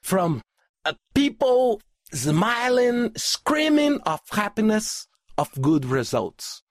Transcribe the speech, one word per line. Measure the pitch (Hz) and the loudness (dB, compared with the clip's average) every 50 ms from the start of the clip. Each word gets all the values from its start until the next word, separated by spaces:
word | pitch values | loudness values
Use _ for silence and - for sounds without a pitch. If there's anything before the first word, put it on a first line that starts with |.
From, | _ - 185 190 180 170 156 117 - _ _ _ _ _ _ _ _ | _ -2 0 0 0 0 -2 -4 -6 _ _ _ _ _ _ _ _
uh, | 151 151 _ _ _ _ | -8 -8 _ _ _ _
people | 269 285 285 220 _ 285 262 247 247 254 247 220 208 _ _ _ _ _ - | 0 0 0 0 _ 2 2 4 4 4 2 0 -2 _ _ _ _ _ -12
smiling, | - 139 117 147 151 160 196 226 240 233 240 254 247 247 247 247 240 240 240 226 226 | -10 -4 -2 0 2 2 2 2 0 -2 0 0 2 2 2 2 2 0 -2 -4 -4
screaming | - - - - - _ - 302 302 311 311 302 294 294 294 294 - - | -6 -6 -6 -6 -4 _ -2 0 0 2 2 2 4 4 2 0 0 -2
of | 160 - 202 _ - | -4 -4 -4 _ -6
happiness, | - 208 208 202 - - 214 214 214 214 214 - - - - _ _ _ _ _ - | -4 -4 -4 -2 -2 0 0 2 2 0 -2 -4 -10 -10 -12 _ _ _ _ _ -6
of | - 143 - - 139 | -6 -6 -4 -4 -2
good | 131 147 160 151 131 | 0 2 2 2 0
results. | 123 131 135 120 - - 120 95 85 _ _ - - - - _ _ | 0 -2 -2 -2 -2 -2 -4 -4 -4 _ _ -14 -14 -14 -16 _ _